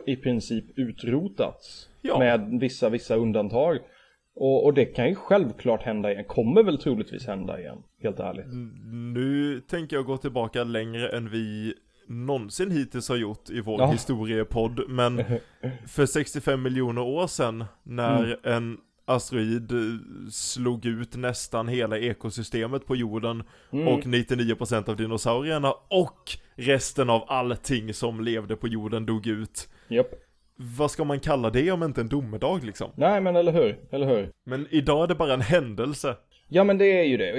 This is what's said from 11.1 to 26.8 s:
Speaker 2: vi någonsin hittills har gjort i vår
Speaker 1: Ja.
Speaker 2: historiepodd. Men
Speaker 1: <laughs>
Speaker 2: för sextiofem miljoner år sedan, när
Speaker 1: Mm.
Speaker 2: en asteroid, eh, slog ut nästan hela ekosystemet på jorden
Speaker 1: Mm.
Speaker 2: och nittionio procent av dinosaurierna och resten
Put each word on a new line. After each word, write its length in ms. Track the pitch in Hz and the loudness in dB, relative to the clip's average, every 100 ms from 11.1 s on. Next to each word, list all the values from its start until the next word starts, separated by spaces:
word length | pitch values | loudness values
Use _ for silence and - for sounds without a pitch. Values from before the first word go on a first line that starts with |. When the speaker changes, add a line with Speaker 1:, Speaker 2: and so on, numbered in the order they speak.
| 117 113 | -4 -4
Speaker 2:
vi 440 | 113 110 107 110 - _ _ - | -4 -4 -6 -6 -8 _ _ -12
någonsin 640 | 120 127 135 104 - 190 | -8 -4 -4 -4 -4 -2
hittills 380 | 165 131 123 - | -2 -2 -6 -2
har 80 | 123 | -2
gjort 340 | 107 107 - | -2 -6 -10
i 100 | 110 | -8
vår 200 | 107 107 | -4 2
Speaker 1:
Ja. 60 | 131 | 4
Speaker 2:
historiepodd. 960 | 135 - 120 110 113 107 117 113 120 127 | 2 -2 -4 -2 -2 -2 0 0 -2 -4
Men 360 | 127 120 120 120 117 - | 0 2 0 -2 -4 -6
Speaker 1:
<laughs> 320 | _ 131 127 - | _ -10 -10 -6
Speaker 2:
för 200 | - 139 | 0 2
sextiofem 560 | 151 151 151 147 135 | 2 -2 -4 -2 0
miljoner 400 | 127 127 123 117 | 0 0 0 -2
år 240 | 123 151 180 | -2 -2 -2
sedan, 380 | - 123 110 107 - | 0 -2 -2 -10 -14
när 420 | - 120 120 131 | -10 -2 2 2
Speaker 1:
Mm. 140 | 117 117 123 117 | 2 -2 -2 -2
Speaker 2:
en 200 | 117 113 _ _ | -2 -8 _ _
asteroid, 680 | - 127 - 123 110 120 113 | -2 0 0 -2 0 -2 -2
eh, 60 | 120 110 117 - 98 95 | -2 -2 -4 -10 -16 -12
slog 560 | - - 127 123 120 117 | -8 -6 -2 -2 -2 -4
ut 300 | 113 120 123 | -4 -6 -6
nästan 520 | 123 117 - 117 113 | -4 -4 -4 -4 -2
hela 300 | 123 113 107 | -2 0 0
ekosystemet 880 | 120 107 113 110 110 117 113 135 - | -2 -4 -6 -8 -4 -4 -2 -4 -2
på 100 | 131 | -2
jorden 460 | 117 110 113 113 - - _ | -2 -2 -4 -4 -10 -18 _
Speaker 1:
Mm. 160 | 139 160 | -2 2
Speaker 2:
och 180 | 143 127 | 2 2
nittionio 480 | 120 117 120 117 | 0 2 0 2
procent 340 | 110 120 113 104 | 0 0 0 0
av 80 | 107 | -2
dinosaurierna 760 | 110 113 120 120 151 156 139 - - | -2 0 0 0 0 0 0 -2 2
och 400 | 185 160 - - - - - | 2 2 -2 -14 -14 -14 -2
resten 540 | 123 135 | 2 2